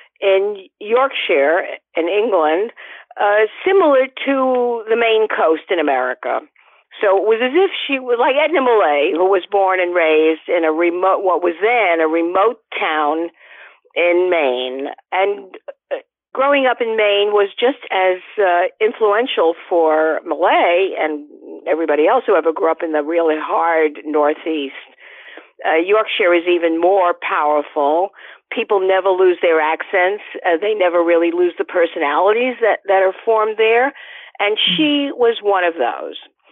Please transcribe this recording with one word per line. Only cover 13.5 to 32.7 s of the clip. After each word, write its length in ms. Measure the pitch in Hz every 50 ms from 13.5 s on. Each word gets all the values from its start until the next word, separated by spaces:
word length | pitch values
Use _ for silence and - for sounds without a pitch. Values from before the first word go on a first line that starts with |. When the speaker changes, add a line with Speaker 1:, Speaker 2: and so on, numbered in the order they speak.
| - - - - - _ _ _ _
Speaker 1:
in 340 | - 165 175 175 175 180 185
Maine. 600 | 175 170 151 131 123 123 127 127 127 135 139 143 - - _ _ -
And, 420 | 185 190 202 202 - 262 381 - - - - - - _ _
uh, 140 | - 151 - _ _ _ _ _ -
growing 340 | - 262 277 285 277 269 254
up 140 | 240 -
in 160 | 247 226 220 220
Maine 340 | 214 208 202 202 202 208
was 160 | 208 208 202 196 - -
just 220 | 240 240 285 - - -
as, 300 | - 190 185 185 185 185 - - - -
uh, 300 | 202 185 175 175 180 180 - _ 220
influential 720 | 214 - - 226 208 202 214 247 269 - - 180 165 165 - - -
for 500 | 190 170 165 156 156 156 156 160 156 - -
Millay 720 | 175 156 143 170 202 285 349 285 185 175 175 196 185 - 160
and 240 | 165 156 156 147 147 147 - - - - 82 - -
everybody 420 | 123 139 156 170 156 147 147 151 175
else 180 | 233 262 233 -
who 80 | 208
ever 160 | 170 156 165
grew 180 | 156 - - 160
up 140 | 160 - -
in 80 | 165
the 120 | 156 151 147
really 360 | 147 170 170 165 160 156 156
hard 600 | 151 - 185 214 165 165 170 160 156 156 147 - -
Northeast. 720 | 151 147 151 147 147 156 151 - 170 160 156 139 135 - - - - _ _ - - - - - - - - - - _ - -
Uh, 120 | - 160
Yorkshire 580 | 160 170 185 202 220 214 214 - - 220 175 175
is 140 | 175 165 180
even 320 | 175 175 165 170 165 165
more 340 | 170 175 196 202 180 175 175
powerful. 1000 | - - - 196 180 156 151 151 151 143 - - 156 143 143 151 165 185 202 - - - - - - _ _
People 280 | - - 226 - 214 196
never 300 | 190 190 190 190 185 196
lose 280 | 190 180 190 185 180 165
their 180 | - 180 160 160
accents. 640 | 156 151 165 165 - - - 190 180 185 202 208 - - - 214 -
Uh, 120 | - 170 160
they 160 | 202 208 220
never 300 | 214 185 175 170 175 170
really 280 | 170 170 165 170 170
lose 220 | 165 175 180 175 170 -
the 80 | 185
personalities 880 | - - 180 170 165 - - 160 147 147 151 175 196 214 226 247 262 247 -
that, 180 | 226 214